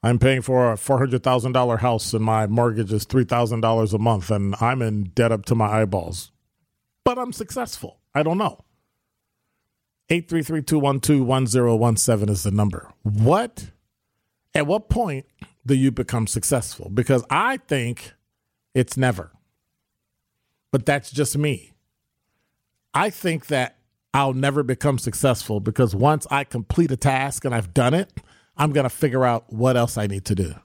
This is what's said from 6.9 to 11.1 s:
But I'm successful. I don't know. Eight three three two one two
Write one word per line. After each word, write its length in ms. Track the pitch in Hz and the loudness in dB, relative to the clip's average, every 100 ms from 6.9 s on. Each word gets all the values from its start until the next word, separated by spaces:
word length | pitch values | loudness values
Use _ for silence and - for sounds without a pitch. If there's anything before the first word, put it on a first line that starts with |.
| _ | _
But 140 | - 247 | -2 -2
I'm 160 | 247 | -6
successful. 640 | - 208 - 240 - 92 _ _ | -8 -10 -8 -10 -10 -16 _ _
I 80 | 139 | -2
don't 160 | 151 180 | 0 0
know. 260 | 208 - _ _ _ _ _ _ _ _ _ _ _ _ _ _ _ | -2 -6 _ _ _ _ _ _ _ _ _ _ _ _ _ _ _
Eight 200 | 170 170 | -4 -2
three 140 | 165 | -4
three 200 | 147 160 | -2 -4
two 160 | 139 156 | 0 0
one 220 | 139 139 | 2 0
two 220 | - | 2